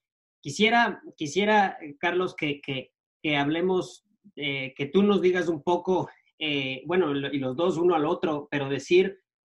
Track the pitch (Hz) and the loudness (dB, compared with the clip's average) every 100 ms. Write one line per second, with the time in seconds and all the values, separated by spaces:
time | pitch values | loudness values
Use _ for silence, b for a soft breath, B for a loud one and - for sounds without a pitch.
0 | _ _ _ _ 143 139 220 233 226 170 | _ _ _ _ -8 0 2 4 2 -2
1 | - - 151 180 208 214 190 - 156 143 | -14 -10 -6 -2 2 4 2 -2 -14 -6
2 | 175 175 180 - 151 143 - 135 - _ | -2 -2 -2 -4 -6 -4 -8 -10 -10 _
3 | _ _ 160 147 143 165 185 185 151 - | _ _ -2 0 0 0 0 0 -2 -10
4 | _ _ _ - 147 139 131 - 143 190 | _ _ _ -10 -6 -6 -6 -6 0 2
5 | 202 196 180 180 165 160 180 175 - 180 | 4 4 4 2 0 -2 0 0 0 -2
6 | - B B - 156 143 131 131 151 185 | -2 B B -8 -4 -4 -4 -6 -2 0
7 | 160 143 139 143 131 127 180 160 180 165 | 2 0 -2 -4 -4 0 0 2 2 2
8 | 151 180 175 147 147 143 139 139 - 175 | 2 0 -2 -4 -4 -4 -2 -4 4 4
9 | 190 - _ _ | 4 -2 _ _